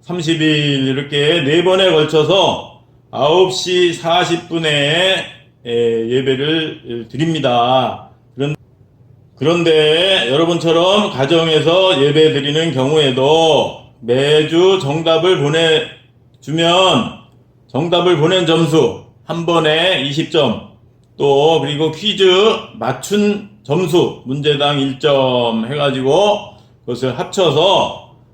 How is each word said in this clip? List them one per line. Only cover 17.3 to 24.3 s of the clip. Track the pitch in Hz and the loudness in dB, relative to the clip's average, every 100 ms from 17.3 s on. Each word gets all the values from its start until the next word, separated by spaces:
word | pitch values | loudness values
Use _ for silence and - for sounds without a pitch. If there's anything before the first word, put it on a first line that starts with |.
| _ _ _ _ | _ _ _ _
정답을 | 123 170 175 175 170 | -6 -2 0 2 2
보낸 | 160 185 | 0 0
점수 | 160 165 156 156 120 - - _ | 0 0 2 2 0 -2 -18 _
한 | - 165 165 | -12 -8 -2
번에 | 170 156 160 180 170 | 0 2 0 0 -2
이십 | 139 143 - | -4 -4 -2
점, | 165 131 104 - - _ _ _ - | 0 0 -2 -10 -20 _ _ _ -4
또 | 143 139 151 160 | 0 2 2 0
그리고 | 139 147 156 | -2 -4 -4
퀴즈 | - 214 196 190 180 220 - - | -4 -6 0 2 4 2 0 -8
맞춘 | - 113 127 - 208 208 202 - - | -8 -8 -6 -4 0 0 -2 -8 -20
점수 | - 151 180 165 120 - | -4 -4 0 0 0 -4
문제당 | 123 | -10